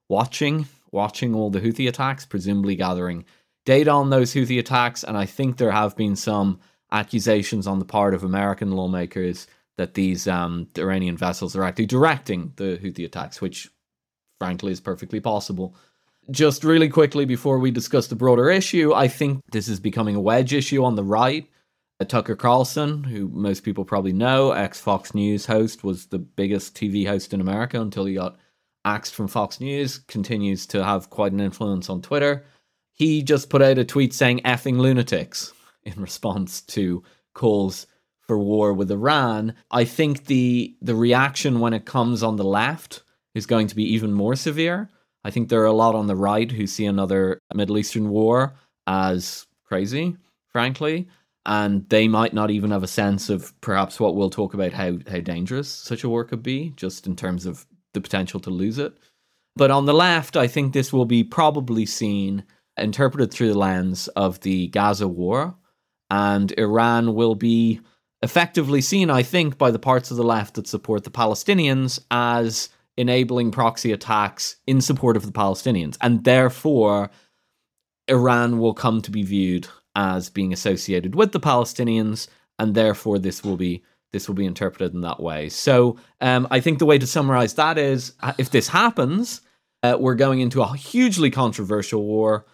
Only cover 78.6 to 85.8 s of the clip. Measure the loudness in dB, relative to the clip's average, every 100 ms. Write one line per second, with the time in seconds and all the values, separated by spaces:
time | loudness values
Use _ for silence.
78.6 | 0 2 0 0 -2 -4 -2 0 0 0
79.6 | -4 -20 _ -2 0 -2 -6 -4 -4 -2
80.6 | -2 -2 -2 -2 -2 2 2 2 2 2
81.6 | 0 -2 0 0 0 -4 -10 _ _ -4
82.6 | 0 2 2 2 -2 -2 -2 -4 -6 -2
83.6 | -2 -4 _ _ _ -10 -6 -4 -4 -2
84.6 | -6 -4 -6 -4 -8 -6 -6 -6 -8 -4
85.6 | 2 4